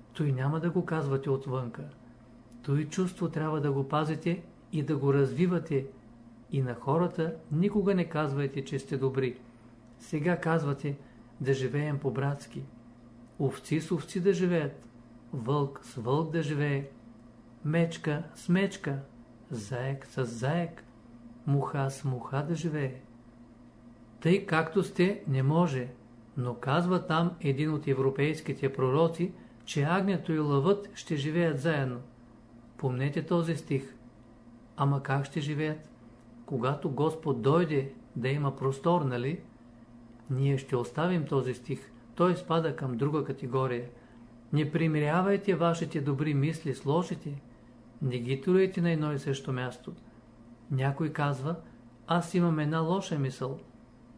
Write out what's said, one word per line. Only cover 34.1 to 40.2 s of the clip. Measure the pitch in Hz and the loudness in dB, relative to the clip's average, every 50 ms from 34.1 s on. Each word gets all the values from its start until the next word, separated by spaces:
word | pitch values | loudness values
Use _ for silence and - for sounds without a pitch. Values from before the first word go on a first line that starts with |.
| - - - - - - - - - - - - - - | -20 -20 -20 -20 -20 -20 -20 -20 -20 -20 -20 -10 -4 0
Ама | 143 139 139 139 135 | 2 2 2 0 0
как | - 135 139 139 | 0 0 0 -2
ще | - - 160 | -2 -4 -4
живеят? | 143 143 151 143 156 156 151 156 - - - - - - - - - - - - - | -4 -2 -2 -2 -2 -2 -4 -6 -10 -18 -20 -20 -20 -20 -20 -20 -20 -20 -20 -18 -10
Когато | - 147 123 117 131 147 147 - 170 | -6 -4 -2 0 0 -2 -2 -2 -4
Господ | 131 120 147 160 160 - - 156 131 117 | 0 0 0 0 0 -2 -2 -2 -2 2
дойде, | 110 135 143 170 180 151 151 139 131 139 - - - - - | 4 4 4 4 4 2 2 0 -2 -2 -6 -14 -16 -12 -6
да | - 117 131 | -4 -2 0
има | 139 147 147 139 131 | 0 0 0 -2 -2
простор, | - 131 135 135 135 - 175 170 180 | 0 -2 -2 -2 0 2 2 4 4
нали? | 151 135 127 120 120 135 160 - - - - - - - - - - - - - - - - - | 2 0 0 -2 -2 -2 -4 -6 -8 -12 -20 -20 -20 -20 -20 -20 -20 -20 -20 -20 -20 -20 -20 -14